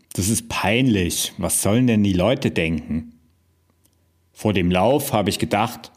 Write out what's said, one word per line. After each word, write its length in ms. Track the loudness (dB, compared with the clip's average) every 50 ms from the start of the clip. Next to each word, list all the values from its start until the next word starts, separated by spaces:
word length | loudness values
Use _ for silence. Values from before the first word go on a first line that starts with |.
| _ -10 -6
Das 160 | -4 -2 0
ist 200 | 0 -2 -4 -6
peinlich. 840 | -6 -4 -2 0 2 2 2 2 2 2 0 0 -2 -4 -6 -8 -8
Was 260 | -6 -6 -4 -2 0 0
sollen 260 | 2 2 2 2 2
denn 160 | 2 2 2
die 80 | 2 2
Leute 400 | 2 2 2 0 0 -2 -2 -2
denken? 640 | 0 -2 0 -2 -4 -4 -6 -6 -6 -8 -10 -18 _ _ _ _ _ _ _ _ _ _ _ _ _ _ _ _ _ _ _ _ _ _ _
Vor 220 | _ -4 -2 0 2
dem 180 | 2 2 2
Lauf 420 | 2 2 2 2 2 0 0 0 0
habe 160 | 0 0 0
ich 120 | 0 -2
gedacht, 500 | -2 -2 0 0 0 -2 -4 -10 -18 -20 _